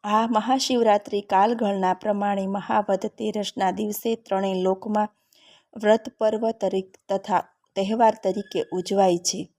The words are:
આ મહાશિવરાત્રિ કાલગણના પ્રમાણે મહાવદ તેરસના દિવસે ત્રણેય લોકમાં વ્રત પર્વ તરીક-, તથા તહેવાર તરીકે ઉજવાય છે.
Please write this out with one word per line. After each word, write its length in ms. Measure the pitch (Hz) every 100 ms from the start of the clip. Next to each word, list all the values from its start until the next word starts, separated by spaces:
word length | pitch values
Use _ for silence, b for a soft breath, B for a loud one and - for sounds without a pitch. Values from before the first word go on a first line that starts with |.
આ 240 | 208 214 233
મહાશિવરાત્રિ 920 | 220 220 269 - 247 226 208 - 202
કાલગણના 720 | - 190 208 233 214 196 185
પ્રમાણે 540 | 185 214 208 202 196 190
મહાવદ 580 | 196 185 214 202 190 214
તેરસના 680 | _ 214 208 196 - 190
દિવસે 440 | 190 214 208 233 226
ત્રણેય 460 | - 190 196 185
લોકમાં 480 | 185 190 214 214 214 b b b b b b 233
વ્રત 320 | 208 220 220 _
પર્વ 340 | 220 220 226
તરીક-, 460 | 220 190 190 190 _ _
તથા 340 | 196 196 180 - _ _ -
તહેવાર 420 | 196 220 226 214
તરીકે 420 | 185 196 - 180 -
ઉજવાય 460 | 180 170 196 190 175
છે. 360 | 175 190 185